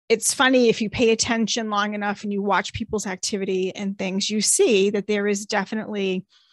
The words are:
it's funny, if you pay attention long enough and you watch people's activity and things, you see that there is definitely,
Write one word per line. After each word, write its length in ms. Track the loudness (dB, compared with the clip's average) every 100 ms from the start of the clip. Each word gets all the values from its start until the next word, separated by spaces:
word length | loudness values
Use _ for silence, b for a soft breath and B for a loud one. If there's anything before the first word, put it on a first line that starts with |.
| _
it's 240 | 0 0
funny, 360 | 2 4 6 4
if 100 | 2
you 120 | -2
pay 180 | 2 2
attention 640 | 2 0 0 0 -2 -2
long 240 | -2 -2 -2
enough 280 | -4 -4
and 80 | -4
you 120 | -4
watch 300 | 0 0 0
people's 340 | -8 -6 -6 -6
activity 640 | -6 -6 -4 -2 -2 -2 -4
and 220 | -6 -4
things, 320 | -4 -2 -2
you 120 | 0
see 500 | 0 2 4 4 4
that 160 | 0 -2
there 200 | -2 0
is 200 | -2 -2
definitely, 800 | -4 -2 -6 -6 -4 -2 -4 -6 b b